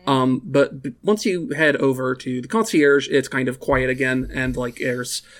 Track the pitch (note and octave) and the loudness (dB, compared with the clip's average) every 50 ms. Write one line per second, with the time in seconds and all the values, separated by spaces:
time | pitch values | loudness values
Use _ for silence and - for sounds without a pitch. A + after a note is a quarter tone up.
0 | F3+ - C#3 C3 B2+ C3 B2+ B2+ - - C3+ C#3+ C#3 - - C#3 - - - _ | -2 0 2 2 4 2 2 0 -2 0 2 2 2 2 0 -10 -12 -12 -12 _
1 | - F#3 G#3+ G#3+ - A3 F#3 F3+ D#3+ C3 C#3+ C#3+ D#3+ D3+ C#3 - C#3 C3+ C3 B2+ | 0 0 0 0 0 -2 -2 -2 -4 -6 -2 2 2 2 4 4 2 0 0 0
2 | C3 C3 B2+ B2+ - B2+ B2+ B2+ B2 - - A3+ G#3+ - - D#3+ D3 C#3+ C#3 C#3+ | -2 -4 -4 -4 -6 -6 -6 -6 -6 -2 -2 -2 0 2 4 4 6 6 4 4
3 | C3+ - D#3 C#3 B2 - - C3+ B2+ B2+ B2 C3 - - C#3 B2+ B2+ B2+ C3 B2+ | 2 2 0 0 0 0 -4 -2 -2 -2 -4 -4 -2 0 0 0 0 0 -2 -2
4 | C3 C3 C3 B2+ C3 - - C3+ C3 C3 B2 A#2+ B2 B2 B2 - C#3+ C3 B2 B2 | -2 -2 0 -2 -4 -4 -6 -4 -4 -4 -4 -4 -6 -8 -8 -6 -6 -4 -4 -4
5 | B2 - - - - _ - | -6 -8 -8 -10 -12 _ -20